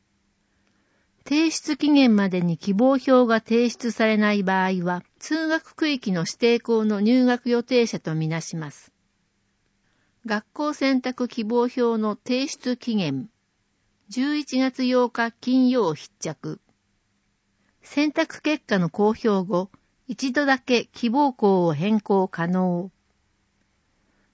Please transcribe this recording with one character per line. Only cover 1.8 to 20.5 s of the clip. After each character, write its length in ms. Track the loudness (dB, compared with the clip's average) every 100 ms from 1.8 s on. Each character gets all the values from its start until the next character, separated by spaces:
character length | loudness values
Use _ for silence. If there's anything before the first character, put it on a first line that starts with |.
| 2
限 260 | 4 6 4
ま 140 | 2
で 100 | 0
に 160 | -2 -2
希 160 | -2
望 240 | 2 2 2
票 300 | 4 4 4
が 140 | 0
提 280 | 0 0 0
出 220 | -2 -8
さ 160 | -2 0
れ 100 | 2
な 160 | 2
い 100 | 0
場 220 | 0 0
合 220 | 0 -2 -4
は、 180 | -6 -10 _
通 300 | -6 -4 -2
学 260 | -4 -6
区 140 | -4 -2
域 220 | -2 -2
の 80 | -2
指 120 | -4
定 260 | 0 0 0
校 280 | 0 0 0
の 160 | 0
入 240 | 2 4 4
学 240 | 0 0
予 120 | -2
定 220 | 0 0
者 160 | 0 -2
と 140 | -6
み 140 | -4 -2
な 120 | -4
し 160 | -8 -10
ま 140 | -12
す。 200 | -16 _ _ _ _ _ _ _ _ _ _ _ _ _ _
学 260 | -6 -6 -6
校 180 | -6 -6
選 300 | -2 0 0
択 260 | -2 -6 -6
希 160 | -6
望 240 | -2 0 0
票 300 | 0 0 0
の 180 | -2 -4
提 320 | -4 -4 -4
出 300 | -6 -6 -6
期 160 | -4 -2
限。 320 | -2 -4 -10 _ _ _ _ _ _ _ -10
十 260 | -4 -2
一 240 | -2 -2 -2
月 240 | -2 -2
八 280 | 0 2 0
日 200 | -2 -6
金 380 | -4 0 2 4
曜 240 | 2 0
必 180 | -2 -10 -12
着。 380 | -10 -10 -12 -14 _ _ _ _ _ _ _ _ _ _ _ _
選 280 | -8 -2 -2
択 280 | 0 -4 -4
結 220 | -4 -4
果 140 | -2 -2
の 100 | -2
公 200 | 0 0
表 200 | 0 0
後、 420 | 0 0 -4 -4 _ _ _ -14
一 260 | -8 -4
度 140 | 0
だ 120 | 0